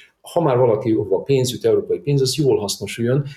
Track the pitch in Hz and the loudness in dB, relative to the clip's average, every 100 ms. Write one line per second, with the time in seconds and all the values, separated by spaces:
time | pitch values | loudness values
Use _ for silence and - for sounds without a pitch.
0 | - _ - - 123 123 127 104 113 110 | -20 _ -8 -2 0 2 2 2 0 -2
1 | 92 92 - 135 123 113 226 208 196 175 | 0 -2 0 0 0 -2 2 2 0 -4
2 | 147 139 127 - 139 110 101 - 101 - | 0 0 0 0 2 2 0 -6 -8 -4
3 | 117 139 143 | -2 0 -2